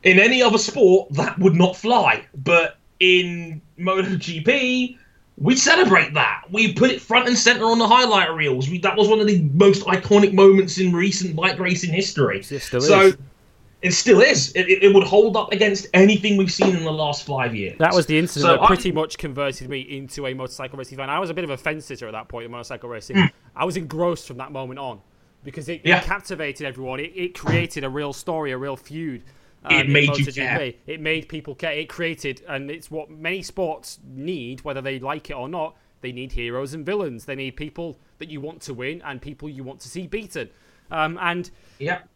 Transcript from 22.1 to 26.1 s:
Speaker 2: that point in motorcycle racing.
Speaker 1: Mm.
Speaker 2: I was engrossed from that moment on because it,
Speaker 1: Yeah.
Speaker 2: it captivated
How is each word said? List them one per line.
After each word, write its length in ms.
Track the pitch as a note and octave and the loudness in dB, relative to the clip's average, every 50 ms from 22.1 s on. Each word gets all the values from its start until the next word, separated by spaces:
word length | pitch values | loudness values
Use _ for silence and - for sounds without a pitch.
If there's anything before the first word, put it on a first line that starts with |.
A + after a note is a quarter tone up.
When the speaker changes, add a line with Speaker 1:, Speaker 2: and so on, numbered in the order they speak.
Speaker 2:
that 160 | A2 A2 A2 _ | -12 -14 -14 _
point 180 | - A#2 A#2 | -14 -14 -14
in 40 | A#2 | -14
motorcycle 380 | A#2+ A#2+ A#2+ - B2+ A#2 - A#2+ | -14 -16 -14 -14 -14 -14 -12 -14
racing. 280 | A#2+ A2 - - G3 | -14 -14 -14 -6 -2
Speaker 1:
Mm. 140 | G3 F3 C#3+ _ _ _ - _ | 0 0 0 _ _ _ -20 _
Speaker 2:
I 100 | - D3 | -6 -6
was 100 | F#3 D#3+ | -4 -4
engrossed 500 | F#3 E3 C#3 D#3 D#3 F3 F3 E3+ - - | -8 -8 -8 -6 -4 -2 -2 -4 -6 -10
from 120 | - C3+ B2 | -18 -16 -16
that 140 | C3 C3+ | -14 -14
moment 260 | D3 C3+ C3 B2+ B2+ C#3 | -12 -12 -12 -12 -12 -12
on 220 | C#3 B2+ A2+ F#2+ _ _ _ _ _ _ _ _ _ | -12 -12 -12 -14 _ _ _ _ _ _ _ _ _
because 240 | C#3 - E3 C#3+ C#3 | -16 -16 -14 -12 -12
it, 140 | F3 D#3+ - | -12 -4 0
Speaker 1:
Yeah. 140 | D#3+ F3 F3+ | 2 2 2
Speaker 2:
it 60 | - | 0
captivated 640 | - | -4